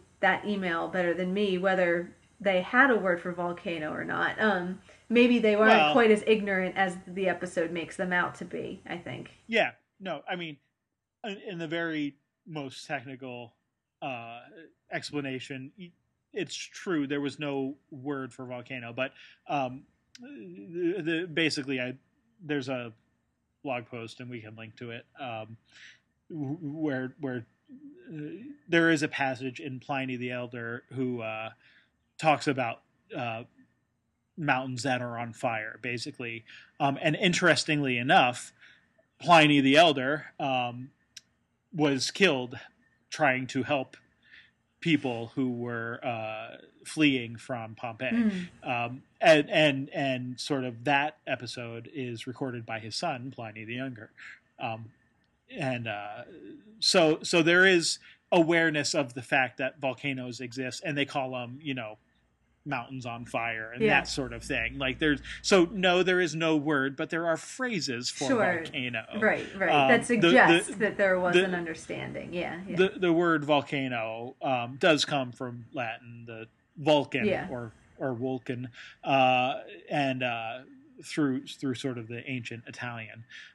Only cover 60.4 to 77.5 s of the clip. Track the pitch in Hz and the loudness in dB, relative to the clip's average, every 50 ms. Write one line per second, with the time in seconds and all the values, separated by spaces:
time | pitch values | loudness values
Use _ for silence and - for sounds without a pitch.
60.4 | 127 120 117 135 131 127 - - 196 165 143 143 135 135 - 143 131 131 127 123 | -10 -10 -8 -6 -6 -6 -8 -6 -6 -4 -2 -2 -2 -2 -2 -4 -4 -2 -6 -8
61.4 | 120 117 123 143 160 143 131 127 113 107 107 - _ _ _ _ _ _ _ _ | -8 -10 -12 -10 -8 -8 -6 -6 -8 -10 -12 -16 _ _ _ _ _ _ _ _
62.4 | _ _ _ _ _ 147 143 123 117 135 135 131 127 120 117 117 120 - - 120 | _ _ _ _ _ -6 -6 -6 -6 -8 -10 -10 -8 -8 -8 -8 -8 -6 -4 -2
63.4 | 117 117 113 113 110 113 117 131 - 214 139 135 135 - - 147 131 117 120 117 | -2 -2 -4 -4 -8 -10 -2 0 2 4 4 4 2 0 -4 -4 -4 -6 -6 -10
64.4 | - - 143 117 113 117 135 139 135 131 120 117 160 151 143 135 - - - - | -6 -4 -2 -2 -2 -4 -4 -4 -4 -4 -2 0 2 2 2 0 -2 -10 -14 -6
65.4 | - - 208 185 170 175 226 190 185 185 175 180 185 185 185 180 180 151 151 160 | 4 6 6 6 6 4 2 2 2 4 4 4 4 4 4 2 2 0 -2 0
66.4 | 165 160 160 151 139 156 151 135 135 139 139 160 160 156 180 165 170 170 160 160 | 2 2 2 2 2 2 2 2 0 -2 -2 -6 -6 -4 -4 -2 0 0 0 -2
67.4 | - - - - 254 247 226 170 131 139 120 120 123 - - - - 262 269 220 | -4 -10 -8 -6 -4 -2 -2 -2 -2 -2 -4 -4 -4 -6 -4 -2 0 2 4 4
68.4 | 196 180 175 165 160 143 - 139 123 123 120 113 113 - - 208 214 208 160 - | 4 2 2 -2 -4 -6 -6 -4 -4 -4 -4 -6 -8 -6 -4 0 2 2 2 2
69.4 | - - - 196 190 165 160 147 135 135 - - - - 240 214 175 170 254 247 | -2 -8 -4 -2 2 4 6 6 8 6 6 4 4 2 4 6 6 8 10 10
70.4 | 196 160 165 175 - - - - 220 190 - - 202 190 185 180 180 180 175 180 | 10 8 8 6 4 -2 -2 -2 -2 -2 2 2 2 4 4 4 2 4 6 4
71.4 | 190 185 180 175 170 165 160 - - - 165 139 135 127 135 - 143 147 170 180 | 4 4 0 -2 -4 -6 -8 -10 -10 -10 -10 -8 -8 -8 -10 -10 -10 -8 -6 -6
72.4 | - - 160 170 190 196 175 175 190 196 - - 185 175 160 170 175 170 160 151 | -6 -6 -8 -10 -8 -4 2 4 4 4 4 0 2 4 4 4 4 4 2 2
73.4 | 143 143 147 139 131 - 151 139 135 131 123 117 110 110 110 113 117 127 - _ | 2 2 2 2 2 0 -4 -4 -2 -2 -4 -4 -4 -6 -6 -8 -10 -12 -10 _
74.4 | 170 143 131 123 120 120 135 127 190 175 156 135 - - 151 139 131 123 120 - | -2 0 0 0 -2 -6 -4 2 4 4 4 4 2 0 -2 -2 -2 -4 -6 -8
75.4 | 131 123 120 120 113 - - 135 120 110 117 120 120 117 117 117 117 117 113 110 | -8 -8 -8 -12 -14 -10 -8 -6 -6 -6 -8 -10 -14 -16 -16 -16 -14 -14 -14 -14
76.4 | 113 - _ _ _ _ _ 170 135 156 151 147 127 - - 131 117 202 - - | -14 -16 _ _ _ _ _ -2 4 4 4 4 4 0 -2 0 0 0 0 -2
77.4 | - 185 | -4 -6